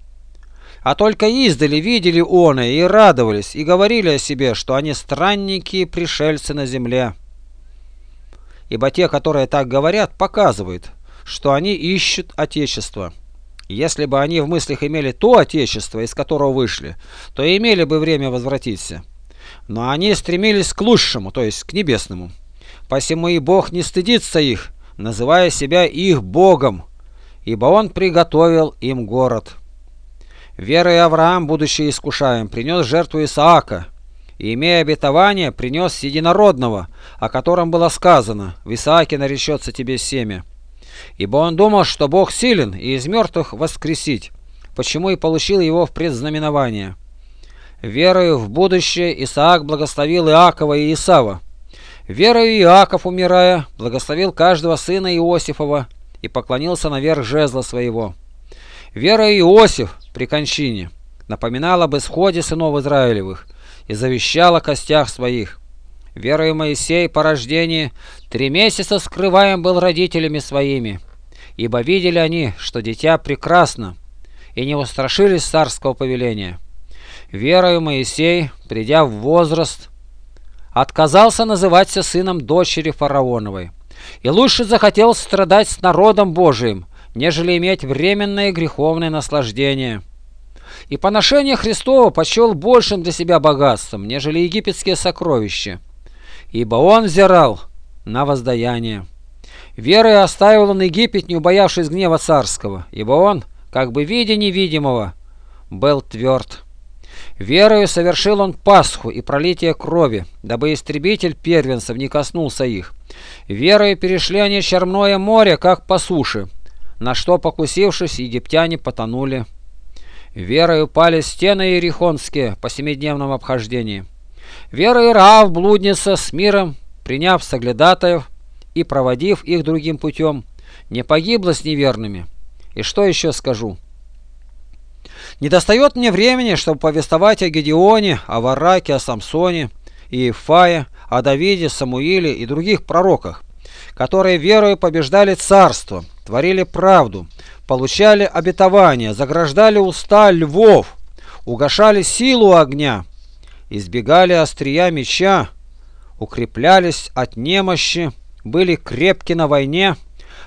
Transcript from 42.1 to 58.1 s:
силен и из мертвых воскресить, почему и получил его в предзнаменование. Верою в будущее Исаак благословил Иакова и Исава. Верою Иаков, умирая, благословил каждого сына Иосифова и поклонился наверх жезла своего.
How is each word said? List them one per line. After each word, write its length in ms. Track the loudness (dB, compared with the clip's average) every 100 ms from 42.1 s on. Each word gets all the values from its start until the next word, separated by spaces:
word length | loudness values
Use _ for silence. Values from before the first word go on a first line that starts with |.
| 0 0
силен 420 | 0 0 0 0
и 220 | -6 -6
из 140 | -6 -4
мертвых 440 | -2 -2 -4 -6
воскресить, 800 | -6 -6 -6 -8 -6 -4 -6 -8 -20 -20 -20 -16 -8
почему 340 | -6 -4 -2
и 60 | -2
получил 420 | 0 -2 0 0
его 280 | 2 0 -2
в 40 |
предзнаменование. 1040 | -2 -4 -4 -6 -4 -2 -2 -2 -4 -10 -14 -20 -20 -20 -20 -20 -20 -20 -14
Верою 560 | -8 0 2 4 2 0
в 100 | -2
будущее 760 | -2 0 0 -2 -4 -4 -4
Исаак 400 | -6 0 2 2
благословил 640 | 0 -6 -4 -4 -2 0 4
Иакова 460 | 6 6 4 -2
и 180 | 0 0
Исава. 480 | -2 2 2 2 -4 -14 -20 -20 -20 -20 -20 -12
Верою 540 | 0 2 4 2 4
Иаков, 460 | 6 6 6 0 -4
умирая, 600 | -2 2 4 4 2 -4 -8
благословил 540 | -6 -6 -6 -4 -4
каждого 460 | 2 2 2 0 -4
сына 380 | -2 -4 -2 -2
Иосифова 720 | 0 -2 -4 -6 -4 -4 -6 -14 -20 -16
и 60 | -10
поклонился 640 | -8 -6 -4 -4 -4 -4
наверх 340 | -2 -2 -2
жезла 380 | -2 -2 -2 -2
своего. 520 | -6 -6 -4 -4 -6